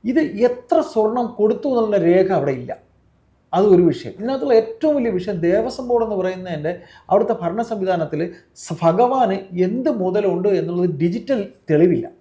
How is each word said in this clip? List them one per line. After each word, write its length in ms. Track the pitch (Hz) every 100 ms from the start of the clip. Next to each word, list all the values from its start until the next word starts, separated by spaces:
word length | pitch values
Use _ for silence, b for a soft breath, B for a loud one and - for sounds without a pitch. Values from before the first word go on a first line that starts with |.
ഇത് 160 | 220 262 185 196 240
എത്ര 320 | - - 330
സ്വർണം 540 | - 220 214 247 233 -
കൊടുത്തു 300 | 208 240 285
എന്നുള്ള 280 | 240 220 202
രേഖ 360 | 170 180 190
അവിടെ 180 | 175 139
ഇല്ല. 360 | 127 120 - _ _ _ _ _ _ _ 175
അത് 100 | 208
ഒരു 80 | 175
വിഷയം. 300 | 170 - 117 -
ഇതിനകത്തുള്ള 360 | 226 269 277
ഏറ്റവും 420 | 226 220 - 311 285
വലിയ 140 | 233
വിഷയം 260 | 185 180 180
ദേവസ്വം 480 | 170 196 240 247 247
ബോർഡ് 160 | 240
എന്ന് 120 | 220 196
പറയുന്നതിൻ്റെ 560 | 185 185 185 156 151 175 B B B
അവിടുത്തെ 240 | 196 226 214
ഭരണ 200 | 170 202
സംവിധാനത്തിൽ 580 | 226 214 185 175 151 151 170 B B -
സ-, 200 | - 156
ഭഗവാന് 540 | 165 180 247 262 226 190 - 175 185
എന്ത് 240 | 240 262 233
മുതലുണ്ട് 480 | 185 202 196 175 202
എന്നുള്ളത് 420 | 180 165 175 180 147
ഡിജിറ്റൽ 380 | 170 214 247 254 190 - -
തെളിവില്ല. 360 | 151 180 139 - -